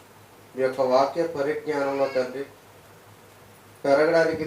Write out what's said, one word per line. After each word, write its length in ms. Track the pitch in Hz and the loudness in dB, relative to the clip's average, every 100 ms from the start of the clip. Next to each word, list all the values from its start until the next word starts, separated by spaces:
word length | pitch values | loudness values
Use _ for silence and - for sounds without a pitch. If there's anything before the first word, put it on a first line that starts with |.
| - - - - - | -20 -20 -20 -20 -14
మీ 60 | 123 131 | -4 -2
యొక్క 140 | 131 127 | 0 2
వాక్య 360 | 127 139 170 165 143 | 2 2 -2 -4 -4
పరిజ్ఞానంలో 680 | 143 147 147 143 139 139 135 127 | -4 -4 -4 -4 -2 -2 -2 -2
తండ్రి, 260 | 123 131 139 - - - - - - - - - - - - - | -4 -6 -12 -16 -20 -20 -20 -20 -20 -20 -20 -20 -20 -20 -20 -6
పెరగడానికి 640 | 139 143 160 165 160 151 | 2 4 4 4 2 0